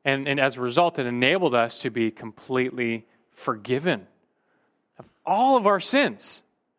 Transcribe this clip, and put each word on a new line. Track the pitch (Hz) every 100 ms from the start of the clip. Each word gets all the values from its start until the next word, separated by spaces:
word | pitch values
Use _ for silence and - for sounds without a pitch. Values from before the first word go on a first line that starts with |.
and, | 139 135 139
and | 139
as | 135 123
a |
result, | 123 127 175 165
it | 123
enabled | 120 127 190 170
us | 120 117 -
to | 131
be | 117 113
completely | 110 113 - - 127 127 127 117 113 - _ _
forgiven | _ - 110 107 127 175 120 95 _ _ _ _ _ _ _ _ -
of | - _ -
all | 196 262 262
of | 202
our | 196
sins. | - 269 233 107 - - _ _ _